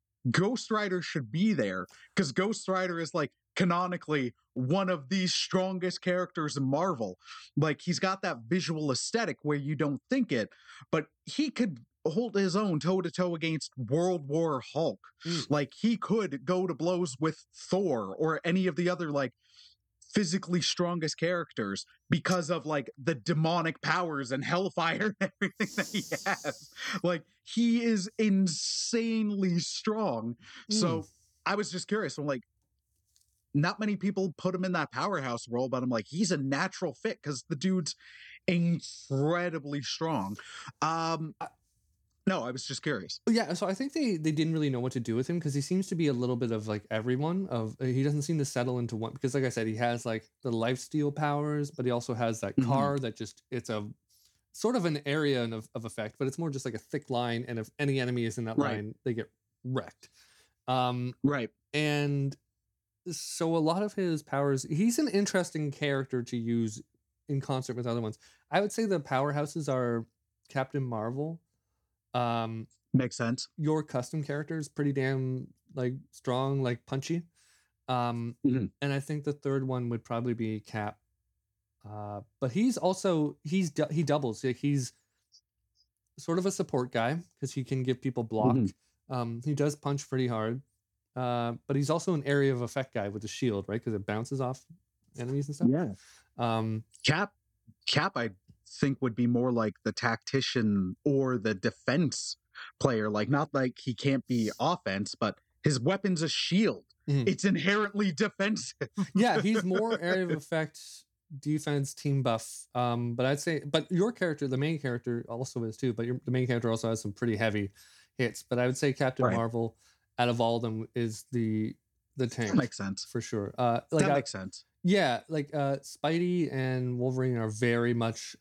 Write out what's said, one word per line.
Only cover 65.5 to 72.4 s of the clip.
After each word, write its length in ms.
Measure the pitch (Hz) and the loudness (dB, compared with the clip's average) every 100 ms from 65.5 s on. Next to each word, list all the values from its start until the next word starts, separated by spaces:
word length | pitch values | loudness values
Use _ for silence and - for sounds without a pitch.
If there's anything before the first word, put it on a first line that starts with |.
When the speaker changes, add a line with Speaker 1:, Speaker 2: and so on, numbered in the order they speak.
| 160 151 | -2 -4
Speaker 2:
character 500 | 135 147 139 131 127 | -2 0 0 0 -2
to 120 | 117 123 | -2 -2
use 440 | 117 117 113 110 - _ _ _ - | 0 0 0 -4 -14 _ _ _ -4
in 120 | 139 | -4
concert 360 | 135 131 127 120 | 0 -2 -2 -4
with 100 | 120 | -2
other 140 | 120 | -2
ones. 160 | 113 131 - _ _ | -2 -6 -14 _ _
I 100 | 165 | 0
would 100 | 208 | 2
say 140 | - 226 | 0 0
the 140 | 180 | 0
powerhouses 720 | 143 131 143 147 147 165 143 | 0 0 2 0 -2 -2 0
are 340 | 131 123 117 113 _ _ _ _ | 0 2 0 -2 _ _ _ _
Captain 340 | 139 131 143 | -4 -2 -2
Marvel. 560 | 127 113 110 131 156 165 _ _ _ _ _ _ _ | -2 -2 -4 -4 -6 -8 _ _ _ _ _ _ _
Um, 540 | 127 120 117 | -2 0 0